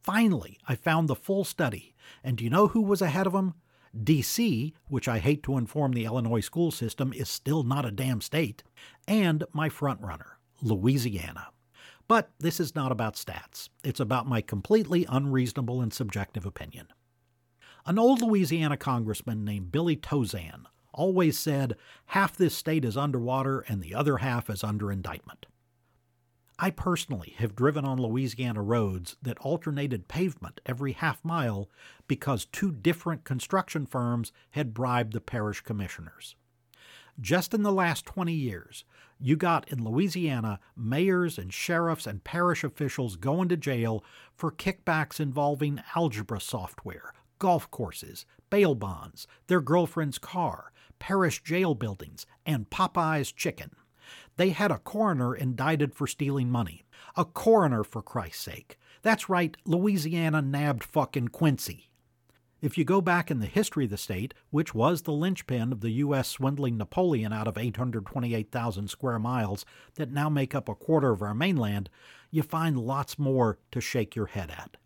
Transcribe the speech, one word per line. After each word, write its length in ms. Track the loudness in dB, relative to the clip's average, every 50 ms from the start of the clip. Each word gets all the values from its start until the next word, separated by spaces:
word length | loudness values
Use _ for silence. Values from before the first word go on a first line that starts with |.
Finally, 560 | _ 2 4 6 6 6 4 2 0 -6 -16 _ _
I 80 | -2 -2
found 340 | 0 2 2 4 4 4 2
the 80 | 0
full 280 | -2 0 -2 0 0 0
study, 500 | -2 0 0 0 0 0 -4 -10 -16 _ _ -20 -20 -20 -10
and 140 | -4 -4 -2
do 80 | 0 0
you 60 | 2
know 180 | 6 6 6 6
who 140 | 6 2
was 200 | 4 4 4 2
ahead 240 | 2 2 2 2 0
of 80 | 2 2
'em? 200 | 2 0 0 -2 -6 _ _ _ _ _ _ -8 -4
D 200 | 2 4 4 4
C, 540 | 4 0 0 2 2 2 2 0 -2 -4 -6 _ _
which 220 | -4 -4 -2 0 0
I 100 | -2 2
hate 240 | 2 2 2 2 0
to 120 | -2 0
inform 360 | 0 -2 -2 0 0 0 2
the 120 | 2 0 -2
Illinois 360 | -2 -2 0 0 2 2 0
school 300 | 0 -2 0 0 0 0
system 420 | 0 -2 -4 -6 -2 -2 -2 -2
is 160 | -2 -4 -6 -6
still 340 | -6 -6 _ 0 0 2
not 240 | 2 2 0 0 -2
a 40 | -4
damn 300 | -4 -2 -2 0 0 -2
state, 420 | -4 -2 0 0 0 0 -4 -10 -18 _ _ -20 -20 -20 -20 _ _
and 380 | 0 2 4 4 4 4 2 0 -4
my 160 | -4 -2 -2 -2
frontrunner, 680 | -2 0 -2 -2 -2 -2 -6 -8 -8 -10 -12 -18 -20 _ _ _ _ _
Louisiana. 840 | 0 0 0 4 4 4 4 4 2 0 -2 -4 -6 -8 -12 -12 -16 -18 _ _ _ _ _ -20 -20 -20 -20 _ _
But 240 | _ 4 4 4 0 _ _
this 220 | -2 -2 0 0
is 140 | -4 -2 -2
not 180 | -2 -2 0
about 220 | 0 0 -2 -2 -2
stats. 560 | -6 -12 -10 -12 -12 -14 -16 _ -16 -16 -16 _ _
It's 180 | -6 -6 -2 -2
about 280 | 0 0 0 0 0 0
my 120 | 0 0
completely 640 | 0 -2 -6 -6 2 4 4 4 4 4 2 0 2 2
unreasonable 720 | 2 0 2 4 2 2 2 2 -2 -4 -4 -2 -2 -2
and 120 | -2 -2
subjective 540 | -2 -4 -6 -4 -2 -4 -6 -4 _ -8 -8
opinion. 420 | -8 -10 -10 -14 -14 -14 -18 -20 -20 -20 _ _ _ _ _ _ _ _ _ _ _ _ _ -20 -20 -20 -12 _
An 120 | 0 2 6
old 220 | 6 6 6 6
Louisiana 560 | 6 4 6 4 4 4 2 2 2 2 0
congressman 680 | 0 0 0 0 0 0 -2 -4 -4 -4 -4 -4 -4 -2
named 280 | -2 -4 -4 -6 -2
Billy 240 | -2 0 2 2 0
Tozan 720 | -2 -2 -2 0 0 0 0 -2 -8 -8 -10 -14 -16 -20 -20 _ _ _ _
always 460 | -6 -2 0 2 4 4 4 4 4 2
said, 380 | 0 0 2 2 2 0 -2 -6 -8 -20 -20 -20 _
"Half 300 | _ 2 2 2 2 4
this 180 | 2 2 2 2
state 300 | 0 -2 0 0 2 2
is 120 | 0 0
underwater 640 | 0 0 0 0 -2 0 0 0 0 0 0 -2 -2
and 220 | -4 -4 -4 -4
the 120 | -4 -6 -4
other 240 | 0 2 2 2 2
half 300 | 0 0 0 -2 -2 -4
is 160 | -6 -6 -4
under 280 | -4 -2 -2 -2 -4
indictment." 540 | -4 -4 -6 -6 -10 -10 -14 -20 -20 _ -20 _ _ _ _ _ _ _ _ _ _ _ _ _ _ _ _ _ _ _ _ _ _ -2
I 100 | -2 -2
personally 640 | -2 -2 0 0 0 0 -2 -4 -6 -8 -8 -12 -6 -4
have 160 | -4 -4 0
driven 300 | 2 2 2 2 2 -2
on 180 | -2 -2 0
Louisiana 600 | 0 0 0 0 -2 -2 -4 -4 -4 -4 -2 -2
roads 540 | 0 2 2 2 2 2 0 -4 -6 -10 -14 _
that 160 | -8 -8 -8 -6
alternated 680 | -2 -2 -2 -2 -2 -4 -4 -2 -2 -2 -4 -4 -6 _
pavement 520 | -2 -2 0 0 -2 -6 -14 -16 -16 -12 _
every 260 | -8 -6 -4 -4 -4
half 320 | -4 0 -2 -2 -2 -2 _
mile 460 | -2 -2 0 0 0 0 -2 -6 -8 _ _ -20 -20 -20 _ _ _
because 380 | -4 -2 0 -2 -2 -2 -2
two 260 | _ -6 -2 -2 -2
different 500 | -2 0 0 0 0 0 -2 -4 -4 -4
construction 640 | -4 -6 -6 -6 -4 0 0 0 0 0 -4 -6 -6
firms 460 | -2 -2 -2 0 0 0 0 -2 -4 _ _ _ _
had 240 | -4 -4 -4 -4 -2
bribed 380 | -2 0 2 2 2 0 0
the 80 | -4 -6
parish 400 | -6 -4 -4 -2 -2 -2 -4 -6
commissioners. 760 | -6 -6 -6 -4 -4 -6 -8 -12 -14 -16 -16 -18 -20 -20 -20 _ _ _ _ _ _ _ _ _ -20 -20 -20 -20 -20 -20 _ -10
Just 340 | 0 2 2 2 2 2 0
in 80 | 2
the 100 | 2 2
last 320 | 4 4 2 2 2 -2 -4
twenty 300 | -8 -6 -2 -2 0 0
years, 500 | 0 -2 -2 -4 -6 -12 -16 -20 -20 -20 _ _ -20 -20 _ _ _
you 160 | 2 2 2
got 320 | 4 4 2 2 2 0 -4
in 160 | -6 -4 -4
Louisiana 760 | 0 0 2 0 0 0 -2 -2 0 0 0 -2 -2 -4 -6 _ _ _
mayors 600 | -6 -4 -2 0 2 2 4 4 2 2 0 -2 -6
and 160 | -10 -8 -8
sheriffs 540 | -6 -2 0 0 2 2 0 0 -2 -4 -8
and 160 | -8 -8 -10
parish 400 | -6 -2 2 2 2 2 2 -2
officials 500 | -6 -4 -2 -4 -4 -2 -2 -4 -4 -4
going 340 | -4 -2 0 2 2 2 2
to 60 | 0
jail 480 | 0 0 -2 0 0 0 0 0 -2 -4 -8 -20 -20 -20 -20 _
for 160 | _ -4 -4
kickbacks 720 | -4 -2 -4 -4 -4 _ _ 0 0 0 0 -2 -4 -4
involving 600 | -4 -2 0 0 0 0 2 0 -2 -2 -2 -6 -8 -4 -2
algebra 460 | 0 0 0 0 -4 -6 -6 -6 -6
software, 720 | -6 -6 -6 -6 -8 -8 -12 -12 -12 -12 -12 -12 -14 -18 -20 -20 _ _ _ _
golf 320 | 2 2 2 2 0 -6
courses, 560 | -8 -8 -6 -6 -6 -12 -16 -16 -16 -18 -18 _ _ _ _ _
bail 240 | 4 4 6 6 4
bonds, 540 | 2 -2 -6 -6 -8 -12 -16 -16 -18 -20 _ -20 _ _
their 140 | 0 2 2
girlfriend's 580 | 4 4 4 4 4 2 0 -2 -2 -2 -4 -6
car, 540 | -10 -8 -4 -2 -2 -2 -2 -6 -12 -18 _ _ -20 _ -20 _
parish 420 | -6 0 2 4 4 2 2 -2 _
jail 320 | -2 0 2 2 2 2
buildings, 500 | 0 -2 -6 -6 -8 -12 -16 -16 -18 -18 _ _ _ _
and 240 | -2 -2 -2 -2 -6
Popeye's 640 | -2 -2 -2 0 _ 0 0 2 0 0 -2 -4
chicken. 400 | -6 -4 -4 -4 -4 -6 -14 -18 -18 _ _ _ _ _ -20 -20 -20 -20 -20 -18 _
They 140 | 2 2 2
had 200 | 4 2 2 2
a 80 | 2 0
coroner 560 | _ -6 0 2 2 2 4 2 2 0 0
indicted 600 | 0 -2 -2 -2 0 0 0 2 2 0 0 0
for 120 | -4 -4
stealing 440 | -4 -2 _ -2 0 0 0 0 2
money. 340 | 2 0 0 -2 -4 -14 _ _ -20 -20 -20 -8 -2
A 120 | -2 -2
coroner, 580 | -2 _ 0 6 8 8 8 8 6 4 2 0
for 160 | -2 -4 -10
Christ's 420 | -10 -6 -6 -6 -6 -6 -10 -10
sake. 360 | -10 -10 -12 -14 -16 _ -20 _ _ _ -20 _
That's 260 | 0 0 2 2 0 0
right, 280 | 2 2 2 0 -2 _ _
Louisiana 760 | 0 0 2 4 2 2 2 0 -2 0 0 2 2 2 2
nabbed 420 | 2 0 0 0 0 0 0 -2
fucking 460 | -4 -2 0 0 0 2 0 -2 -2 -2
Quincy. 640 | 0 2 4 4 4 2 -2 -8 -10 -12 _ _ _ _ _ _ _ _ _ _ _ _ _ _ _ _
If 160 | -4 -4 0 0
you 60 | 2
go 160 | 4 4 4
back 280 | 4 4 2 2 2 0
in 100 | -2 -2
the 60 | -2
history 380 | 0 0 0 0 2 0 0 0
of 60 | 0
the 80 | -2 -6
state, 340 | -6 -6 -4 -4 -4 -6 -8 _ _ _
which 240 | 0 0 0 0 0
was 280 | 2 4 4 4 2
the 100 | -2 -2
linchpin 600 | -2 0 0 0 0 -2 -4 -4 -2 -2 0 -2
of 80 | -2 -2
the 100 | -2 -2
U 240 | 0 0 0 2 2
S 140 | 0 0 -2
swindling 500 | -4 -2 0 0 0 0 0 0 0 -2
Napoleon 540 | -4 -2 0 2 2 4 4 2 0 -2
out 140 | -2 -2 -4
of 120 | -4 -4 -2
eight 180 | -4 -4 -2
hundred 300 | -2 -4 -2 -2 -4 -6
twenty-eight 440 | -4 -4 -4 -2 0 0 -2 -2 -2
thousand 380 | -4 -2 -2 -2 -2 -4 -6 -6
square 300 | -8 _ -4 -2 -2 0
miles 480 | -2 0 0 0 0 -2 -2 -6 -8 -14 -20 -20 -20 -20 _
that 140 | -8 -8 -4
now 200 | -2 -2 0 2
make 240 | 2 0 0 0 -2
up 140 | -4 -4 -4
a 60 | -8
quarter 360 | -8 0 2 4 4 6 4
of 100 | 2 2
our 140 | 0 -4 -2
mainland, 560 | 0 0 2 2 2 2 0 0 -2 -4 -6 _ _ -20 -20 -20 -20 -18 _
you 120 | -2 -2
find 360 | 0 0 -2 0 0 0 0 0
lots 400 | -2 -2 -2 -4 -4 -6 -4 -2
more 400 | 0 2 4 4 4 4 4 0 _ _
to 80 | -6 -6
shake 360 | -4 -2 -2 -2 -2 -2 -2
your 100 | -6 -6
head 240 | -4 -4 -8 -8 -8
at. 280 | -10 -12 -14 -16 -18 -20 _